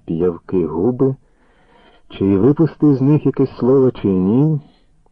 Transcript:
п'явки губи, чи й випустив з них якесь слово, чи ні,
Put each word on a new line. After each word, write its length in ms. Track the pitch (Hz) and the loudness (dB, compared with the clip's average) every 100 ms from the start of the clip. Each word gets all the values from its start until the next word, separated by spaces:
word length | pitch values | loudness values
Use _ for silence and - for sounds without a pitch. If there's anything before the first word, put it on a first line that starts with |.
| - | -6
п'явки 600 | 82 90 82 - 92 80 | -4 -2 -4 -6 -4 -2
губи, 500 | 80 101 123 135 135 _ _ _ _ _ _ _ _ - | -2 -2 0 -2 -4 _ _ _ _ _ _ _ _ -18
чи 160 | - 98 | -4 0
й 120 | 98 | 2
випустив 580 | 113 147 156 - 151 135 | 2 2 -2 0 0 2
з 60 | |
них 240 | 131 151 139 | 2 0 0
якесь 320 | 131 135 - | -2 -4 -2
слово, 340 | 120 135 131 | 0 2 2
чи 160 | - 104 | 0 -2
ні, 540 | 95 92 117 151 151 - _ _ _ _ | 0 0 2 0 -2 -8 _ _ _ _